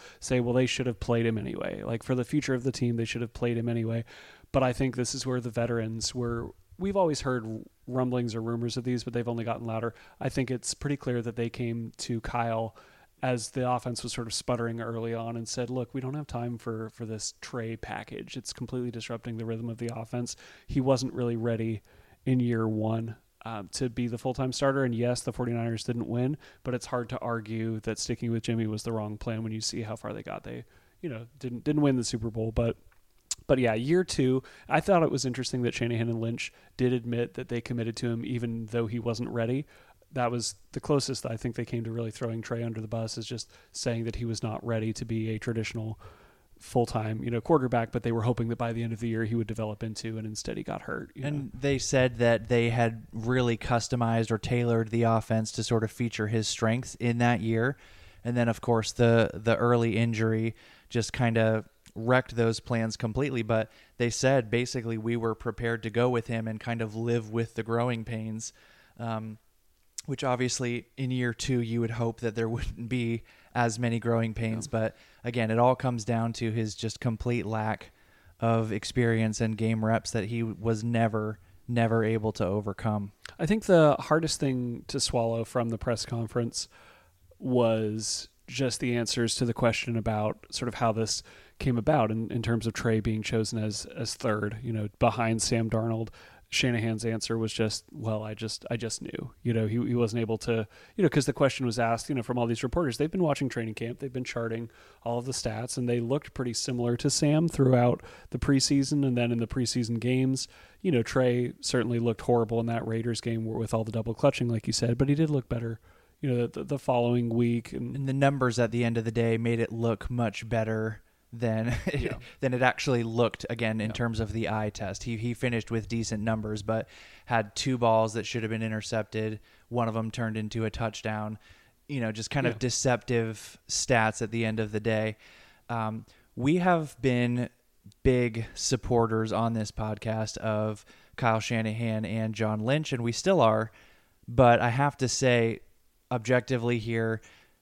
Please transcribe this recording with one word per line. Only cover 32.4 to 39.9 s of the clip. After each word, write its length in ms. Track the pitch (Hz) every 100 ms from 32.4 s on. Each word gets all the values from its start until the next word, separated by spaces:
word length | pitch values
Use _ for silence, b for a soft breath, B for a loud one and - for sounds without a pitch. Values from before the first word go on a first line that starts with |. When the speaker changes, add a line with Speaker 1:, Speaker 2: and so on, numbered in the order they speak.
| 110
Speaker 1:
but, 260 | 117 117 - - _ _ _ - - -
but 120 | 131
yeah, 140 | 117
year 300 | 110 135 180 180
two, 360 | - 131 131 B B B
I 100 | 160
thought 240 | 196 175
it 80 | 156
was 140 | 135 127
interesting 380 | 123 123 127
that 100 | 120
Shanahan 340 | - 117 113 117
and 120 | 113
Lynch 320 | 113 117 - b b -
did 160 | 123
admit 400 | 123 117 117 120
that 160 | - -
they 100 | 117
committed 360 | - 120 113 110
to 100 | 120
him 140 | 117 -
even 420 | 120 117 117 107
though 200 | 117 113
he 120 | 117
wasn't 300 | 117 110 117
ready. 360 | 117 117 135 - b b